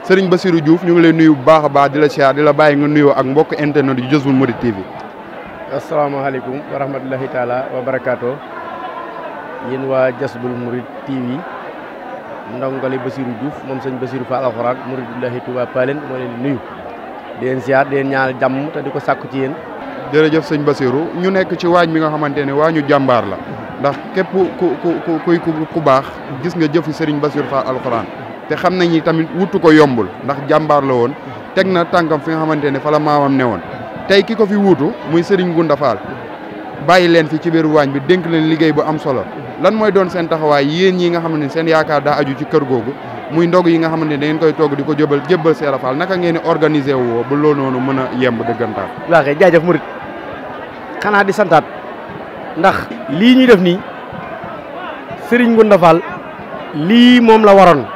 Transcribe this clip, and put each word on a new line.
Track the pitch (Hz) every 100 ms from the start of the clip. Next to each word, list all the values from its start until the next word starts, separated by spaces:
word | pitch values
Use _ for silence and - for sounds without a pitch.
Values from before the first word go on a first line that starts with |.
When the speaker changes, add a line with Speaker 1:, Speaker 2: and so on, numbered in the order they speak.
Speaker 1:
Serigne | - 185 190
Bassirou | 175 190 165
Diouf, | 147 170 175
ñu |
ngi | 170
lay | 165
nuyu | 160 160 147
bu |
baax | 127 156 147
a |
baax, | 139 139
di | 139
la | 151
siyaar, | 151 135
di | 131
la | 151
bàyyi | 147 151 143
nga | 147
nuyoo | 147 143
ak | 131 131
mbokk | 135 156 -
internet | 147 147 135 127
yu | 123
Jazboul | 147 139 131
Mouride | 131 113
T | 123
V. | 98 92 - - - - - - - -
Speaker 2:
Asalaamaaleykum | 131 - 156 147 139 139 131 127 135 147
wa | 143
rahmatullahi | 139 139 131 131 135
taala | 131 120 123 135
wa | 127
barakaatu. | 123 131 120 117 120 143 - - - - - - - - - - - - 123
Yéen | 131 135
waa | 131 131 123
Jazboul | 135 120 123 123
Mouride | 120 123 120 - -
T |
V, | 135 123 135 180 - - - - - - - - - - 117
ndongali | 135 135 131 131
Bassirou | 127 135 123 113
Diouf, | 135 147 135
moom | 135
sëñ | 131 127
Bassirou | 123 131 123
Fall | 127 131
Alxuraan, | 110 120 127 120
Mouridullahi | 131 120 120 123 123 123
Touba | 123 120
Palen, | 131 127 143 143
moo | 127
leen | 123 120
di |
nuyu. | 131 127 - - - - - - - -
Di | 123
leen | 131
ziar, | 123 135 135
di | 139
leen | 135
ñaanal | 135 131 131
jàmm | 131 131 147
te | 160
di | 139
ko | 143
sàkku | 139 135 123
ci | 131
yéen. | 131 156 - - - - -
Speaker 1:
Jërëjëf | 147 156 156 -
sëñ | 151 147
Bassirou, | 139 131 131 170 170
ñu | 185
nekk | 190 185 170
ci | 175
waañ | 175 170
mi | 160
nga | 156
xamante | 151 151 143 139
ne |
waañu | 139 156 160 143
jàmbaar | 143 131 123 104
la. | 92 - - - -
Ndax | 143 139 -
képp | - 185
ku, | 185 175 -
ku, | 180 120 175 165 -
ku, | 160 180
kuy | 170
ku, | 165 156 156
ku | 175
baax, | 151 131 135 - - 139
gis | 156 175
nga | 156
jëfi | 160 156
Serigne | 143 160 147
Bassirou | 147 143 131
Fall | 135 -
Alxuraan. | 131 127 117 98 - - - -
Te | 151
xam | 180 185
nañ | 175
ni | 160
tamit | 156 160 160 170
wutu | 190 190
ko | 165
yombul, | 156 147 120 95 -
ndax | 131 139 139
jàmbaar | 151 151 147
la | 135
woon, | 127 120 151 - 123 - -
teg | 190
na | 180 170
tànkam | 185 165 156
fi | 160
nga | 160
xamante | 156 151 143
ne | 135
fa | 147
la | 151
maamam | 151 147 139 135
newoon. | 127 95 - - - - -
Tey | 196
ki | 196 220
ko | 208
fi | 208
wuutu | 196 151 147 240 -
muy | 165
Serigne | 170 196 180
Gunda | 165 165 143
Fall, | 143 104 - 131 - - - - - - 147
bàyyi | 180 175
leen | 165 156
fi | 151
ci | 170
biir | 165 156
waañ | 151 143
bi, | 139 135
dénk | 185 170
leen | 165 156
liggéey | 160 160
bu | 151
am | 147 156
solo. | 151 123 92 - 139 -
Lan | 170 220
mooy | 214
doon | 190 185
seen | 180 165
taxawaay | 165 156 147 143
yéen | 160 190 185
ñi | 175
nga | 170
xam | 165 160
ne | 143
seen | 151 165
yaakaar | 160 156 147
daa | 139 147
aju | 147 135
ci | 147
kër | 160 135
googu, | 127 110 143 - - -
muy | 151 170
ndog | 175 175
yi | 165
nga | 160
xamante | 160 156
ne | 143
da | 147
ngeen | 156
koy | 160
togg | 151 151 139
di |
ko | 139
jëbal, | 147 151 143 143
jébbal | 180 160 151
Seera | 147 135
Fall, | 127 139
naka | 180 190
ngeen | 175 165
di |
organiser | 156 165 151 151 135 135
woo | 123 117 120
ba | 143
loolu | 151 143
noonu | 135 127
mën | 131 135
a | 127 120
yemb | 127 117
dëggantaan? | 117 113 117 107 92 - -
Speaker 2:
Waa | 165
kay, | 139 147
jaajëf | 185 165
Murid. | 170 160 - - - - - - - - - - - -
Xanaa | 202 202
di | 202
santaat, | 185 190 156 - - - - - - - - - -
ndax | - - - - -
lii | 147 226 254
ñuy | 254
def | 208
nii, | 180 180 - - - - - - - - - - - - - - -
Serigne | 240 240 226
Gunda | 220 196
Fall, | 170 165 - - - - - - - 147
lii | 160 233 240 247
moom | 233 220 214
la | 196
waroon. | 180 151 101